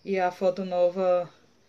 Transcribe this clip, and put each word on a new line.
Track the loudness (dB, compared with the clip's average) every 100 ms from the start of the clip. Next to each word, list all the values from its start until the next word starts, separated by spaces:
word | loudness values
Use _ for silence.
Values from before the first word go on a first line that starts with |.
E | -6 -2
a | -2
foto | 0 -2 -2 -4
nova | 2 2 2 2 2 -2 _ _ _